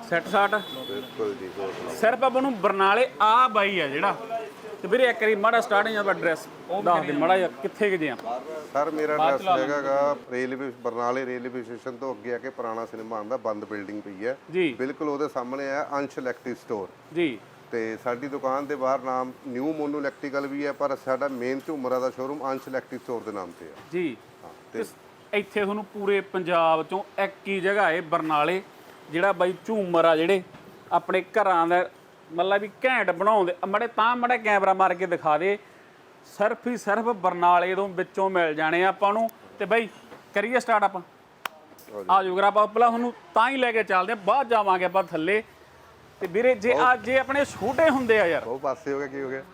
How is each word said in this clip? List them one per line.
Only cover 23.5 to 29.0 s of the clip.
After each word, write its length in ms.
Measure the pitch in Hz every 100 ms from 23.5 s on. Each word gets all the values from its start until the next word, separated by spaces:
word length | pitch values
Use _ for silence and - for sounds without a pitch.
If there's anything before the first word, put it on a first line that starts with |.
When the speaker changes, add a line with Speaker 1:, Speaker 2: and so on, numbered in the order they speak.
| 87
Speaker 2:
ਤੇ 40 |
ਹੈ। 60 | 82 73 -
Speaker 1:
ਜੀ। 240 | 175 165 110 - -
Speaker 2:
ਹਾਂ, 60 | 85 - -
Speaker 1:
ਤੇ 100 | 113
Speaker 2:
ਤੇ 60 | 107 - - - - 208
Speaker 1:
ਇੱਥੇ 240 | 202 214
ਤੁਹਾਨੂੰ 220 | 196 208
ਪੂਰੇ 360 | 202 214 202 202
ਪੰਜਾਬ 640 | 190 185 175 170 165 160
ਚੋਂ 400 | 156 185 - -
ਇੱਕ 100 | 196 - 196
ਹੀ 120 | 196
ਜਗ੍ਹਾ 300 | 180 202 185
ਏ 100 | 165
ਬਰਨਾਲੇ, 640 | 160 170 156 151 151 185 - - - -